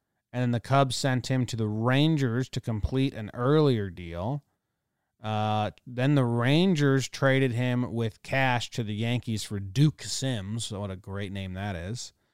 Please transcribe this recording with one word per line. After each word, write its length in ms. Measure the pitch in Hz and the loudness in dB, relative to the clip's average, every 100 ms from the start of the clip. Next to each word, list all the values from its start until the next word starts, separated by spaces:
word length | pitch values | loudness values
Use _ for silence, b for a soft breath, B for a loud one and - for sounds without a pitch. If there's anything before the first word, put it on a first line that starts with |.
| _ _ _ | _ _ _
and 80 | 120 | -2
then 100 | 123 | 0
the 80 | 120 | 0
Cubs 360 | - 135 135 120 | 2 2 2 0
sent 300 | 139 127 - | 0 0 0
him 180 | 131 | 0
to 120 | 120 113 | 0 -2
the 120 | 107 | -2
Rangers 800 | 107 117 131 151 160 131 117 131 | 0 2 4 4 4 2 0 -2
to 100 | - | -6
complete 520 | - 110 - 131 135 | -4 -4 -2 0 0
an 180 | 110 107 | -2 -10
earlier 560 | - 123 151 147 117 98 | -2 2 4 4 2 -2
deal. 520 | 87 85 85 101 143 - _ _ _ _ _ _ _ | -8 -10 -6 -4 -6 -10 _ _ _ _ _ _ _
Uh, 480 | 110 107 107 107 107 - - | -4 -2 0 0 -2 -6 -10
then 280 | 123 135 | -2 2
the 100 | 143 | 4
Rangers 840 | 123 117 120 151 185 160 143 135 123 | 2 2 4 4 4 4 4 4 0
traded 440 | - 135 135 135 | 0 2 4 2
him 400 | 117 127 123 123 | 2 0 0 -2
with 300 | 113 113 - | -2 -4 -6
cash 480 | - 135 131 123 - | -4 0 2 0 -2
to 120 | - | -6
the 120 | 107 | -4
Yankees 480 | 104 117 123 - 107 | -2 -2 -2 -2 -4
for 180 | - 104 | -4 -6
Duke 420 | 98 95 151 - | -4 2 2 2
Sims. 680 | 110 - 135 117 95 113 110 | -6 -6 -4 -4 -6 -6 -6
What 180 | 101 101 | -6 -8
a 60 | 92 | -8
great 360 | 98 98 101 | -8 -8 -6
name 200 | 101 95 | -6 -8
that 240 | 92 101 90 | -6 -6 -6
is. 380 | 87 127 - _ _ | -6 -8 -12 _ _